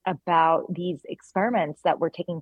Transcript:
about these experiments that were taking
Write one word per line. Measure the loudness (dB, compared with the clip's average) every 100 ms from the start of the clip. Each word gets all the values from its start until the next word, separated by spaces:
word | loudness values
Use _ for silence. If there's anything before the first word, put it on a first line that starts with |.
| -6
about | -6 2 4 4 4 0
these | -6 -6 -6 -10
experiments | -14 -6 -2 0 0 -2 -2
that | -2 0
were | -2
taking | -4 -8 -8